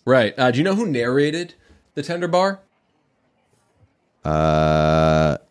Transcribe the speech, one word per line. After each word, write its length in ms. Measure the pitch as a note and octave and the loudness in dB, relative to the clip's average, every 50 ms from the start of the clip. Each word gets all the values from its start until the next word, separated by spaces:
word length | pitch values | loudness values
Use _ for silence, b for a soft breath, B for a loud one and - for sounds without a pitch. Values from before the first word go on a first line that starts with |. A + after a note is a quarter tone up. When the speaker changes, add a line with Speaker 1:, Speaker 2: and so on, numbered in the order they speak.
| _ | _
Speaker 1:
Right. 280 | B2 C3 B2+ A2 G#2 - | 0 2 2 2 0 -2
Uh, 140 | - B2+ B2+ | 0 -2 0
do 60 | A#2 | 0
you 60 | B2+ E3 | 0 -2
know 120 | F#3+ F#3+ | -2 -2
who 100 | G#3 A#3 | -2 -2
narrated 680 | F#3 C#3 A#2+ A#2 B2 B2+ C#3 D3 D3+ D#3 E3+ F3 E3+ - b b b b b b _ _ | -4 -4 -2 -2 -2 0 0 0 0 -2 -6 -10 -12 -16 b b b b b b _ _
the 100 | D3+ D3 | -10 -8
Tender 240 | - E3+ F3 F3+ | -8 -6 -6 -4
Bar? 340 | E3+ E3+ F3+ F#3+ G3 G3 G3 _ _ _ _ _ _ _ _ _ _ _ _ _ _ _ _ _ _ _ _ _ _ _ _ _ _ _ _ _ _ _ _ - | -2 0 0 0 0 -4 -8 _ _ _ _ _ _ _ _ _ _ _ _ _ _ _ _ _ _ _ _ _ _ _ _ _ _ _ _ _ _ _ _ -6
Speaker 2:
Uh, 1120 | D#2 D#2 D#2 D#2 D#2 D2+ D#2 D#2 D#2 D#2 D#2 D#2 D#2 D#2 D#2 D#2 D#2+ D#2 D#2 D#2 D2+ - - - _ | -2 0 0 2 2 2 2 2 2 2 2 2 2 2 2 2 2 2 2 2 0 -2 -4 -10 _